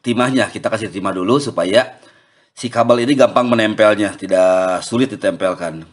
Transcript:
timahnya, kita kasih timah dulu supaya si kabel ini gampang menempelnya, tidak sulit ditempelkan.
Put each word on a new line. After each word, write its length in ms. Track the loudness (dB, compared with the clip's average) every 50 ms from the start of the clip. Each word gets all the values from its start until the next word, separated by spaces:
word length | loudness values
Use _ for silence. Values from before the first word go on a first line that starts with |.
timahnya, 480 | _ -2 0 0 0 2 2 0 0 0
kita 240 | -4 -6 -6 -4 -4
kasih 160 | -4 -6 -6
timah 240 | -8 -6 -6 -6 -4
dulu 240 | -4 0 0 0
supaya 560 | 0 0 -2 -4 -4 -4 2 2 2 0 0 -6 -20 _ -20 _ _ _ _ _ _ _ _ _
si 160 | -10 -10 -8 -2
kabel 320 | -2 2 2 4 2 4
ini 80 | 0 4
gampang 320 | 4 4 4 4 0 0 2
menempelnya, 680 | 2 2 2 0 2 4 4 4 4 2 0 -4 -4
tidak 640 | -8 -6 -2 2 2 4 4 4 2 2 0 -2 -4
sulit 320 | -4 -4 -2 0 0 0 -2
ditempelkan. 720 | -4 -4 -4 -4 -2 -2 -4 -4 -4 -8 -10 -10 -12 -16 -18